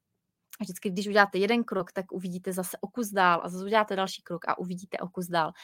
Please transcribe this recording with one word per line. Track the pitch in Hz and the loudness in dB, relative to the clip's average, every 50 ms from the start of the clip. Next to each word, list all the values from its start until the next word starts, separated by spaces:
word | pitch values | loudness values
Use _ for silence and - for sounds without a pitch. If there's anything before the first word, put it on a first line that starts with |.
| _ _ _ _ _ _ _ _ _ _ - - | _ _ _ _ _ _ _ _ _ _ -12 -10
vždycky, | - 170 180 - - 214 | -8 -8 -8 -6 -6 -4
když | 180 190 196 208 | -4 -4 -2 4
uděláte | 202 214 202 202 - 185 | 6 6 6 6 6 2
jeden | 196 202 240 233 226 | 2 4 4 2 0
krok, | - 214 185 175 - | 0 -2 -4 -4 -4
tak | - 196 185 185 | -4 -8 -6 -6
uvidíte | - 190 180 185 175 185 185 190 185 | -6 -8 -6 -6 -6 -6 -6 -6 -4
zase | 185 180 - - - | -4 -4 -6 -6 -8
o | - 196 | -10 -8
kus | - 247 240 202 | -6 -4 -6 -2
dál | 202 196 185 180 175 165 - | 2 4 4 4 4 4 0
a | 175 | -4
zase | 180 185 190 | -8 -8 -4
uděláte | 202 220 220 214 214 202 | 2 2 2 4 2 2
další | 190 190 185 - - - | -2 -2 -2 -4 -8 -10
krok | - 175 165 - - | -8 -8 -6 -2 -2
a | - - | -2 -2
uvidíte | 185 180 185 180 196 - - - | -2 -6 -6 -8 -8 -8 -8 -6
o | - 180 | -8 -6
kus | - - 185 175 | -6 -6 -4 0
dál. | 175 170 160 160 185 - | 2 2 2 0 -2 -8